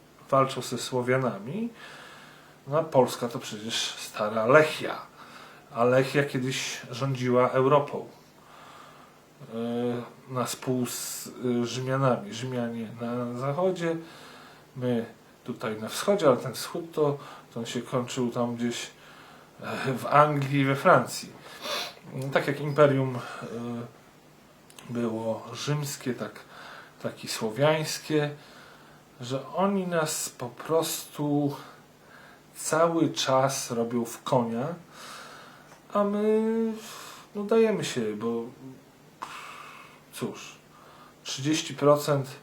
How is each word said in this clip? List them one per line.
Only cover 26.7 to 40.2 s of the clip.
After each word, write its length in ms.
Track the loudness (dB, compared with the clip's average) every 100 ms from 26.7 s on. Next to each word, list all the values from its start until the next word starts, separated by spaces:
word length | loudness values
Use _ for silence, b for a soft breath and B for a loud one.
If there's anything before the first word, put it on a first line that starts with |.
| B B -10
tak 200 | -10 -8
i 40 | -8
słowiańskie, 1000 | -4 -2 2 4 4 0 -6 0 0 0 -6 B B B B B B B -12
że 260 | -6 -6 -4 0
oni 320 | 2 2 0
nas 420 | 0 0 -2 -6
po 200 | -8 -10
prostu 1080 | -8 0 2 2 -4 -8 -4 0 2 2 -2 B B B -20 B B B B B -8
cały 540 | 0 4 4 4 2
czas 600 | 2 2 4 4 0 -2
robią 340 | -2 0 0 -2
w 180 | -4
konia, 440 | 2 2 2 -2 -4 -8 -14 B B B B B B B B B -4
a 100 | 0
my, 400 | 2 2 2 4 2 2 0 -4 B B B B B -6
no, 80 |
dajemy 420 | 2 4 4 2 -2
się, 300 | -2 -2 -2
bo 280 | -4 -4 -6 -12 -18 -18 -20 -20 -20 -16 -14 B B B B B B B -16
cóż, 420 | -8